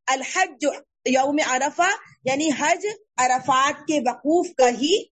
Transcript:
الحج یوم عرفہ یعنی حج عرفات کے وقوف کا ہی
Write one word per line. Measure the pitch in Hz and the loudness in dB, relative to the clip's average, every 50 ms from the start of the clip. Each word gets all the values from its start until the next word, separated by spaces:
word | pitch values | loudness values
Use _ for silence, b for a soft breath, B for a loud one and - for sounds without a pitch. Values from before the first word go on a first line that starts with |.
| _ | _
الحج | - 262 262 262 - - 359 381 370 285 - 294 285 - - - _ _ _ _ | -2 -2 -2 -4 -6 -2 -2 -2 -2 -2 -4 -4 -4 -4 -4 -14 _ _ _ _
یوم | 247 254 262 269 285 285 302 311 | 0 2 2 2 2 0 -2 0
عرفہ | 220 254 254 359 - - - 349 381 415 440 B B B B _ | 0 0 0 -2 -2 0 0 0 0 0 -2 B B B B _
یعنی | 254 269 285 311 320 269 - | -4 -2 0 0 -2 -2 0
حج | 285 311 339 330 381 415 427 - _ _ _ | 0 0 0 0 -2 -6 -8 -8 _ _ _
عرفات | - 254 254 254 254 247 285 262 262 269 285 294 285 - | -2 0 2 0 0 0 0 2 2 2 0 -2 -4 -4
کے | - 311 294 | -2 -2 0
وقوف | 233 247 233 - - 285 320 359 - - - | 0 -2 -4 -2 -2 0 2 2 0 -2 0
کا | - 254 247 240 202 | 2 2 2 2 0
ہی | 262 302 370 466 - - | 0 0 0 0 -2 -6